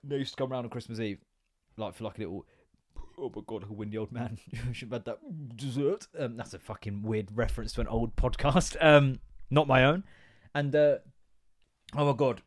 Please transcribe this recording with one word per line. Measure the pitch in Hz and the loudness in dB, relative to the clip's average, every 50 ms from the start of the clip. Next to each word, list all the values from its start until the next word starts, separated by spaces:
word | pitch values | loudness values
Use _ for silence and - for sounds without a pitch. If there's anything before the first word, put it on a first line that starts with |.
| _ | _
They | 143 143 | -6 -4
used | 139 135 131 - | -4 -4 -6 -4
to | - | -6
come | 135 131 | -6 -4
round | 131 127 120 | -4 -6 -6
on | 117 | -6
Christmas | - 123 113 - 120 107 | -8 -10 -10 -10 -6 -6
Eve, | 117 107 98 92 _ _ _ _ _ _ _ _ _ _ _ | -4 -4 -6 -8 _ _ _ _ _ _ _ _ _ _ _
like, | - 107 101 82 | -10 -10 -10 -8
for, | - 117 | -8 -10
like, | 107 92 | -10 -8
a | - | -8
little, | 110 85 87 98 - _ _ _ _ _ _ _ _ _ _ - - - - | -8 -8 -8 -10 -12 _ _ _ _ _ _ _ _ _ _ -14 -14 -14 -12
oh | - - 127 - | -10 -10 -8 -8
my | 107 101 | -10 -12
God, | - 110 104 92 | -10 -10 -10 -8
like | 101 | -10
a | 107 | -10
windy | 101 107 107 104 | -10 -8 -8 -6
old | 110 110 104 | -6 -6 -6
man. | - 120 110 - 117 110 - | -6 -8 -8 -8 -8 -10 -14
<laughs> | - - 113 117 123 | -14 -12 -8 -6 -6
Shouldn't | 120 | -6
have | 110 - 113 | -6 -8 -8
had | 107 - - | -8 -8 -6
that | - - - 320 294 202 160 147 127 117 | -8 -10 -10 -10 -12 -12 -12 -12 -12 -12
dessert. | 113 120 139 120 131 143 139 185 220 - - _ | -10 -8 -6 -4 0 0 0 0 -2 -6 -14 _
Um, | 165 147 123 117 | -6 -6 -6 -6
that's | 113 120 - - | -8 -12 -12 -12
a | 95 | -16
fucking | - - 101 - - 107 101 101 101 | -12 -12 -12 -10 -8 -8 -6 -6 -4
weird | 110 110 107 107 98 107 | -2 -2 -2 -2 -4 -2
reference | 110 117 110 - - 117 - - | -2 0 0 0 -2 -4 -6 -4
to | - | -4
an | 120 | -4
old | 107 - 113 117 113 - | 0 0 0 0 0 0
podcast. | - - 127 - - - 143 135 180 170 - - 151 160 | 2 2 2 2 2 2 4 4 4 2 0 -2 4 6
Um, | 160 151 147 143 135 131 - - - - - - - | 10 10 10 8 6 0 -2 -8 -16 -16 -16 -8 0
not | 135 143 156 | 2 2 4
my | 139 131 131 127 | 6 6 6 6
own. | 135 151 180 196 - - - - - - _ _ - _ | 6 4 2 -2 -8 -16 -20 -20 -20 -20 _ _ -8 _
And, | 147 143 143 135 | -4 -2 2 4
uh, | 151 151 147 143 110 - - - _ _ _ _ _ _ _ _ _ _ _ _ _ _ _ - | 6 6 6 6 4 0 -12 -20 _ _ _ _ _ _ _ _ _ _ _ _ _ _ _ -2
oh | 139 147 | 2 4
my | 143 139 | 4 4
God. | 113 147 131 117 95 - | 4 4 2 2 0 -8